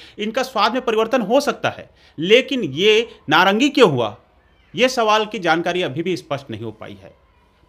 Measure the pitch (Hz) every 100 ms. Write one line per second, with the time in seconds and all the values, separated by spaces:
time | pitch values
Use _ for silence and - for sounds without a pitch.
0 | - - 214 226 262 214 214 247 240 220
1 | 226 254 196 262 277 - 120 - 80 _
2 | _ - 170 233 254 269 175 135 202 214
3 | 233 - - 156 185 208 277 285 220 131
4 | 110 107 _ _ _ _ _ 156 254 254
5 | 220 214 208 226 170 165 170 175 165 131
6 | 170 170 - 139 - 107 113 104 101 101
7 | 98 - _ _ _ _